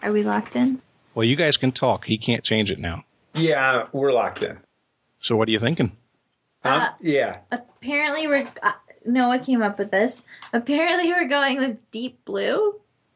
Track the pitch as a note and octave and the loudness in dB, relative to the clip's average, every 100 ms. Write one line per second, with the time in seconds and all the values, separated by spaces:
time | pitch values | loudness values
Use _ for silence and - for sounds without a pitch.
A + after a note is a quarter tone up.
0 | G3+ G#3 G#3 G#3 G#3+ B3 B3+ C4 _ _ | -2 0 0 -2 -2 0 0 0 _ _
1 | _ - A2+ C#3+ D#3+ C#3+ C3 B2+ C3 G2+ | _ 0 2 4 2 2 0 2 2 0
2 | - G#2+ - A#2 - A2+ G#2 - F2 E2 | 0 -2 0 -2 0 0 0 -2 -6 -8
3 | - _ _ D#3 D#3+ C#3+ C3 B2+ - C3+ | -12 _ _ -2 0 2 2 0 -2 -2
4 | C#3 B2 G2 - - - _ _ _ _ | 2 2 0 -2 -6 -8 _ _ _ _
5 | _ _ - A2+ A2+ G#2+ A2+ E3+ A#2+ - | _ _ 0 2 2 2 2 0 -2 -4
6 | _ _ _ _ _ _ F#3 C#3 A#3 - | _ _ _ _ _ _ 0 2 0 -2
7 | E3+ C#3 A2+ F2+ - - - _ A#3+ C#4+ | 0 2 0 -4 -8 -8 -8 _ -6 -2
8 | D4+ D4 D#4 C#4 A#3 - B3+ - - - | -2 -2 0 0 -2 -4 -4 -4 -10 -10
9 | A3 B3+ B3 B3+ B3+ B3 G#3 G3+ G3+ F#3+ | -2 2 2 2 2 2 2 -2 -2 0
10 | A#3+ - - - - A#3+ A#3 C#4+ F4 F4+ | 0 -2 -12 -20 -6 -4 0 0 2 2
11 | E4+ F4 C4 C#4+ C#4 C4+ C4 A3 - A3 | 0 0 0 0 0 0 -2 -6 -12 -10
12 | B3 - - G3 G3+ D4+ G#4+ G#4 _ _ | -10 -12 -8 -4 -2 0 0 -2 _ _
13 | _ | _